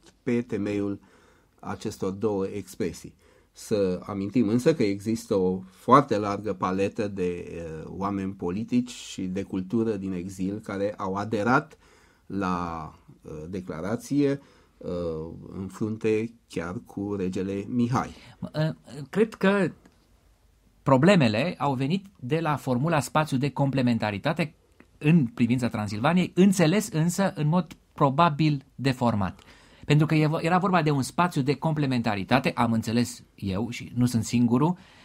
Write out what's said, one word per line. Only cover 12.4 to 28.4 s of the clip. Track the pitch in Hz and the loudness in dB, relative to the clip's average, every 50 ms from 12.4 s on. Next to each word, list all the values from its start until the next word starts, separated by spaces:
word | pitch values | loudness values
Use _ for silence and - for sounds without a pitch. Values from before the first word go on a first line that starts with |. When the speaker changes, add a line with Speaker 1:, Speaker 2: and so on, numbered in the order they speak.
| 98 90 90 87 87 85 85 82 80 80 - - _ _ - _ _ | -2 -2 -2 -2 -4 -6 -8 -10 -10 -12 -16 -18 _ _ -20 _ _
Speaker 1:
eh, | - 78 76 78 87 | -16 -14 -12 -12 -10
declarație, | 95 95 92 95 85 78 85 98 113 120 - - 139 143 143 139 | -10 -10 -8 -8 -10 -8 -6 -6 -6 -6 -6 -4 0 2 2 2
eh, | 143 143 - _ _ _ _ _ _ _ - - 90 87 87 82 80 80 80 85 87 95 - - - 90 | 0 -2 -6 _ _ _ _ _ _ _ -10 -8 -6 -4 -4 -4 -6 -6 -8 -10 -12 -14 -16 -14 -10 -10
în | 98 | -10
frunte | 95 - - 110 107 110 110 - 110 110 107 113 117 - _ _ _ | -10 -8 -6 -6 -6 -6 -2 0 0 0 0 0 -4 -8 _ _ _
chiar | - - 85 87 95 120 - | -8 -8 -6 -6 -8 -10 -10
cu | - - - 101 101 101 | -10 -10 -8 -6 -4 -4
regele | 98 92 92 92 98 92 98 98 98 101 107 | -2 -2 -2 -2 -2 -4 -4 -4 -6 -6 -4
Mihai. | 123 120 120 117 123 113 80 - - - - - - - | 0 0 0 2 0 -2 -2 -4 -10 -18 -20 -20 -16 -14
Speaker 2:
Mă, | - - - | -14 -10 -4
eh, | 151 156 160 - - _ - 117 147 143 - | -4 -2 -2 -4 -6 _ -18 -14 -14 -14 -6
cred | - 185 226 220 - | 0 0 0 0 0
că | - - 190 202 202 185 151 - - _ - _ _ _ _ _ _ _ _ _ _ _ _ _ _ _ _ _ _ - | -2 0 0 2 2 0 -2 -2 -8 _ -20 _ _ _ _ _ _ _ _ _ _ _ _ _ _ _ _ _ _ 0
problemele | 143 135 127 131 190 208 175 135 110 104 110 151 180 175 - | 4 4 6 8 8 8 8 6 4 4 2 0 -2 -2 -2
au | 127 143 135 | -2 -2 -2
venit | 123 135 135 180 202 - - _ - | 0 -2 -2 -2 -2 -4 -8 _ -14
de | 131 123 147 165 | -6 -4 -2 -2
la | 165 151 147 | 0 0 -2
formula | 131 - 135 123 123 143 170 165 147 | -2 -2 -2 0 0 0 2 0 0
spațiu | 131 - - 156 156 - 143 | 0 0 0 0 0 2 0
de | 123 139 143 | 0 0 -2
complementaritate | - - 143 139 131 135 123 123 117 110 117 107 101 98 - 151 160 170 165 151 _ _ _ _ _ _ - _ _ - | 0 0 -2 0 0 2 2 2 2 2 0 -2 -2 -2 -2 -2 -2 -2 -4 -6 _ _ _ _ _ _ -20 _ _ -2
în | - 147 170 170 131 | 2 6 6 6 4
privința | 113 - - 123 107 123 131 123 113 | 2 0 0 2 2 2 0 0 -2
Transilvaniei, | - 107 107 98 107 104 120 156 170 185 170 - - | -2 -2 -4 -4 -4 0 0 2 2 2 0 0 4
înțeles | 180 185 202 190 185 170 151 180 214 220 - - | 4 6 6 6 6 4 4 4 2 0 -2 -2
însă | 156 160 175 170 - 196 185 - | 0 0 0 2 0 0 0 0
în | - 147 151 | 0 0 2
mod | 170 185 175 - - _ _ _ _ | 2 2 0 -2 -10 _ _ _ _
probabil | - 156 139 131 151 170 170 147 139 | 2 2 2 4 4 4 4 4 4